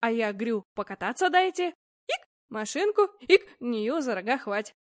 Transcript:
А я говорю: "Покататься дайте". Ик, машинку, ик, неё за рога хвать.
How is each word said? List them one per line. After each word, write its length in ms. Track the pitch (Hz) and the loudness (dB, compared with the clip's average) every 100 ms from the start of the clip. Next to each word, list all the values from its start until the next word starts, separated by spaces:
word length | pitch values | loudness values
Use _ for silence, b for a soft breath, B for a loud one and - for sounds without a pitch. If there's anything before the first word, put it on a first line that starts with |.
А 100 | 226 | 0
я 240 | 233 220 | 0 -2
говорю: 300 | 202 226 220 - | -2 -2 -4 -4
"Покататься 560 | - 202 196 185 247 370 | -10 -10 -6 -6 0 2
дайте". 380 | 349 370 359 359 - _ _ _ | 4 2 0 -4 -4 _ _ _
Ик, 200 | 698 _ _ _ | -8 _ _ _
машинку, 580 | 214 214 285 415 415 392 - | -8 -6 -2 0 2 2 0
ик, 260 | 247 381 - - | 4 4 4 -10
неё 420 | 240 226 214 320 | -4 -2 -2 -2
за 120 | 262 | -2
рога 220 | 196 196 262 | -4 -2 -2
хвать. 380 | - 202 214 _ | 0 -4 -4 _